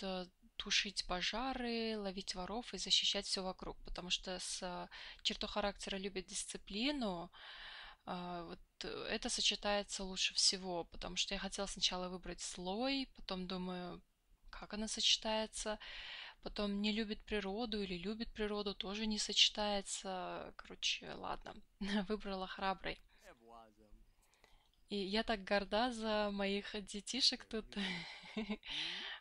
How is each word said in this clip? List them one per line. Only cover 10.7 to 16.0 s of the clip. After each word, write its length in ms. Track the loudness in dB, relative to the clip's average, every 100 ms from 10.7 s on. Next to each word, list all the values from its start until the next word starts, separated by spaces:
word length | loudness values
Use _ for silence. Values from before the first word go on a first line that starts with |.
| -2 -4
потому 300 | -6 -4 -2
что 180 | 0
я 60 | -2
хотела 280 | -2 -2 -4
сначала 420 | 0 0 2 -4
выбрать 320 | -6 -8 -8
злой, 680 | -8 -4 -2 0 2 2 -2 -8
потом 320 | -6 -4 -2
думаю, 540 | -4 -2 -4 -6 -10 -14 _ _ -20 -14
как 240 | -12 -6
она 140 | -4 -2
сочетается, 920 | 4 6 6 4 2 0 -2 -2 -4 -6 -10